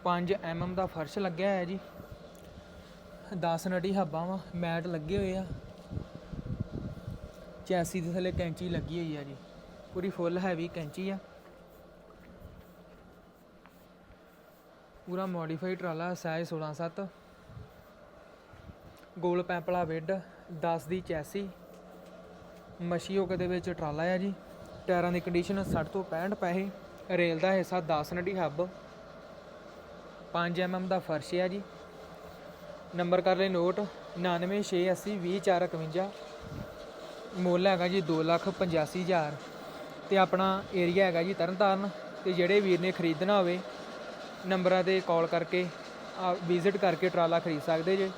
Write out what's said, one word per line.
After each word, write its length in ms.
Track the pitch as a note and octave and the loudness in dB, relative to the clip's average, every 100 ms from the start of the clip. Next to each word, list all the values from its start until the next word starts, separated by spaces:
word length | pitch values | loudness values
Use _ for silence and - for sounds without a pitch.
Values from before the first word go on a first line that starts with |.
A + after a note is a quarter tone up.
ਪੰਜ 300 | F3+ F3 F3+ | 2 2 2
ਐਮ 300 | G3 E3+ E3 | 0 0 -2
ਐਮ 120 | F3+ F#3 | -2 0
ਦਾ 100 | F#3 | -2
ਫਰਸ਼ 320 | E3 D3+ - | -2 -4 -2
ਲੱਗਿਆ 300 | F#3+ E3 G3 | -2 0 2
ਹੋਇਆ 140 | F#3+ F3 | 2 0
ਜੀ। 140 | F#3+ - - - - - - - - - - - - - - - F#3+ | -4 -8 -16 -16 -16 -16 -18 -18 -18 -18 -18 -18 -18 -18 -16 -10 -2
ਦਸ 320 | E3+ E3 F#3+ | 0 0 0
ਨਟੀ 260 | F3+ F#3 G3 | 0 2 2
ਹੱਬਾਂ 300 | F3 D#3 F3 | 0 0 -2
ਵਾ, 140 | F#3+ - F3 | -4 -6 -2
ਮੈਟ 320 | F3 E3 F3 | 0 0 -2
ਲੱਗੇ 300 | E3 D3+ G3 | -4 -2 0
ਹੋਏ 180 | G3 F#3 | 0 -2
ਆ। 80 | F#3 - - - - - - - - - - - - - - - - - - - - - - | -4 -8 -10 -16 -8 -8 -8 -14 -10 -10 -6 -4 -4 -4 -8 -10 -10 -10 -12 -14 -18 -16 -2
ਚੈਸੀ 340 | F3+ E3+ F#3 | 0 2 -2
ਦੇ 120 | E3 | -2
ਥੱਲੇ 180 | F3+ F#3 | 0 0
ਕੈਂਚੀ 380 | F3+ F3 D#3+ F3+ | 0 -2 -4 -2
ਲੱਗੀ 300 | E3+ C#3 E3+ | -2 -2 -4
ਹੋਈ 180 | E3 D3+ | -4 -4
ਆ 60 | |
ਜੀ, 120 | C#3 C#3 - - - - - | -8 -12 -16 -18 -18 -18 -8
ਪੂਰੀ 160 | F#3 F#3+ | -4 -2
ਫੁੱਲ 280 | F3+ E3+ F3 | 0 0 2
ਹੈਵੀ 300 | F#3+ E3+ E3+ | 0 0 -2
ਕੈਂਚੀ 420 | E3+ D3+ C#3 F#3+ | -6 -8 -4 -4
ਆ। 80 | F#3+ - - - - - - - - - - - - - - - - - - - - - - - - - - - - - - - - - - - - - - - | -4 -8 -20 -20 -20 -20 -20 -20 -20 -20 -20 -20 -18 -18 -18 -20 -20 -20 -20 -20 -20 -20 -20 -20 -20 -20 -20 -20 -20 -20 -20 -20 -20 -20 -20 -20 -20 -20 -20 -6
ਪੂਰਾ 200 | F3+ F#3+ | -2 -2
ਮੋਡੀਫਾਈ 500 | F3 D#3+ D#3+ F#3 F#3 | -2 -2 -2 -2 -2
ਟਰਾਲਾ, 380 | F3+ D#3+ F3 | -2 -2 -2
ਸੈਜ 340 | F3 E3+ D#3+ E3+ | -2 -2 -2 -2
ਸੋਲਾਂ 260 | E3 D#3 | -4 -4
ਸੱਤ, 280 | D3 E3+ E3 G3 - - - - - - - - - - - - - - - - - - - - - | -4 -6 -4 -8 -10 -20 -20 -18 -16 -16 -20 -20 -20 -20 -20 -20 -20 -20 -20 -20 -18 -20 -20 -18 -4
ਗੋਲ 240 | F3 F3 | 0 2
ਪੈਪ 260 | F3 F3 E3+ | 0 -2 0
ਵਾਲਾ 140 | F3+ | 0
ਬੈੱਡ, 280 | E3+ D#3+ D#3+ F#3+ - - - E3+ | 2 -2 -2 -2 -4 -18 -12 -2
ਦਸ 240 | E3+ E3 C#3+ | 0 0 0
ਦੀ 160 | F#3 | -4
ਚੈਸੀ, 460 | F#3 D#3+ C#3+ G3+ G3 - - - - - - - - - - - - - | -2 -4 -2 -4 -6 -10 -18 -18 -18 -18 -18 -18 -18 -18 -18 -20 -20 -8
ਮੱਛੀ 360 | F3 F3 - G3 | -2 -2 0 0
ਹੁੱਕ 160 | F#3 | 2
ਦੇ 140 | F#3 F3+ | 2 2
ਵਿੱਚ 220 | F3+ E3+ | 0 -2
ਟਰਾਲਾ 340 | E3 D#3+ D3 | -2 -2 0
ਆ 140 | E3+ F#3 | 2 2
ਜੀ। 160 | G3 F#3+ - - - - - | 0 -4 -10 -16 -16 -10 2
ਟਾਇਰਾਂ 240 | F3+ F3 | 2 4
ਦੀ 80 | F3 | 0
ਕੰਡੀਸ਼ਨ 440 | E3+ F3 F3 G3 | 2 0 2 0
ਸੱਠ 240 | F#3 F3 D#3 | 2 0 0
ਤੋਂ 160 | G3 | -4
ਪੈਂਹਠ 300 | F#3 D#3+ F#3 | -2 -2 -2
ਪੈਸੇ। 360 | G#3 F3+ F3+ G3 F#3+ - - - | 0 0 0 -2 -6 -16 -16 -2
ਰੇਲ 300 | F3+ E3+ E3 | 4 4 4
ਦਾ 120 | F#3 | 4
ਹਿੱਸਾ, 280 | F#3+ E3+ F3+ | 4 2 0
ਦਸ 300 | D#3+ D#3 D3+ | 2 0 2
ਨਟੀ 200 | F3+ F3+ F#3+ | -2 -2 0
ਹੱਬ, 300 | D#3+ D3 F3+ - - - - - - - - - - - - - - - - | 0 0 -4 -4 -16 -16 -16 -16 -16 -16 -16 -16 -16 -16 -16 -16 -16 -16 -8
ਪੰਜ 260 | E3 E3+ F3 | -2 -2 0
ਐਮ 140 | F3+ F#3 | 0 0
ਐਮ 120 | F#3 | 0
ਦਾ 100 | F#3 | 0
ਫਰਸ਼ 340 | F3 D#3 - F3+ | 0 -4 -2 0
ਆ 120 | F#3 | 0
ਜੀ। 140 | G3 G3 - - - - - - - - - - - - E3+ | -2 -8 -14 -16 -16 -16 -16 -16 -16 -16 -16 -14 -14 -10 -2
ਨੰਬਰ 260 | F3 F3+ | 4 4
ਕਰ 140 | F3+ F3+ | 6 4
ਲਏ 140 | F#3+ | 4
ਨੋਟ, 300 | F3+ F3 F#3 | 4 4 2
ਉਣਾਨਵੇਂ 840 | G#3 - - E3+ F3+ E3+ F3+ G3+ | -2 -6 -12 -2 0 2 2 0
ਛੇ 280 | G3+ F3+ F3+ | 2 2 4
ਅੱਸੀ 240 | F3 G#3 G#3 | 2 0 -2
ਵੀਹ 220 | F3 G3 | 0 2
ਚਾਰ 200 | G3+ F3 | 4 4
ਇਕਵੰਜਾ। 480 | F3+ E3 D#3+ E3 F#3+ G3+ - - - - - - - - - - - F#3 | 4 -2 -2 -2 -2 -4 -14 -12 -12 -10 -10 -12 -14 -12 -12 -12 -10 0
ਮੁੱਲ 300 | F3+ F3 F#3+ | 4 6 6
ਹੈਗਾ 200 | F#3 F3 | 6 4
ਜੀ 140 | F#3+ | 2
ਦੋ 200 | E3 D#3+ | 2 2
ਲੱਖ 260 | D#3+ E3+ G3 | 4 4 2
ਪਚਾਸੀ 540 | F3+ F#3 E3 D3+ F3+ | 0 2 2 2 -2
ਹਜ਼ਾਰ। 320 | F3+ F3+ D3+ D3 - - - - - - - | 2 2 2 -4 -10 -12 -12 -12 -12 -12 2
ਤੇ 80 | G3 | 6
ਆਪਣਾ 460 | F#3 F#3 F#3+ F#3+ G3+ | 6 6 4 2 0
ਏਰੀਆ 320 | F#3+ F3 F3 F#3+ | 2 4 6 6
ਹੈਗਾ 180 | E3+ | 6
ਜੀ 100 | F3 | 2
ਤਰਨਤਾਰਨ। 560 | G3 E3+ F#3 G3+ F#3+ G3 - - - | 2 0 4 4 6 0 -4 -10 -4
ਤੇ 100 | F#3+ | 0
ਜਿਹੜੇ 260 | F3+ F3 G#3 | 4 6 6
ਵੀਰ 200 | G3 F3 | 8 4
ਨੇ 120 | F#3 | 4
ਖਰੀਦਣਾ 480 | F#3 E3+ D#3 F#3 G#3 | 2 2 2 4 6
ਹੋਵੇ, 200 | F3+ F3+ - - - - - - - - F#3 | 6 2 -2 -10 -10 -10 -10 -10 -12 -8 0
ਨੰਬਰਾਂ 360 | F#3+ F#3 F#3 | 4 6 6
'ਤੇ 160 | F3+ F#3+ F#3 | 6 4 4
ਕਾਲ 200 | E3+ E3 | 4 4
ਕਰਕੇ, 380 | E3+ E3 F3+ F3+ - - - - - | 2 2 2 0 -4 -12 -12 -12 -2
ਆ, 160 | F#3 F3+ | 0 0
ਵਿਜ਼ਿਟ 340 | F3 F3 F3 G3 | 4 4 4 6
ਕਰਕੇ 320 | F#3+ E3 F#3 | 4 6 4
ਟਰਾਲਾ 300 | F3 E3 E3+ | 4 6 4
ਖਰੀਦ 220 | E3+ D3+ | 2 0
ਸਕਦੇ 360 | D3 D#3+ E3 G3 | 2 2 4 4
ਜੇ। 140 | F#3+ | 2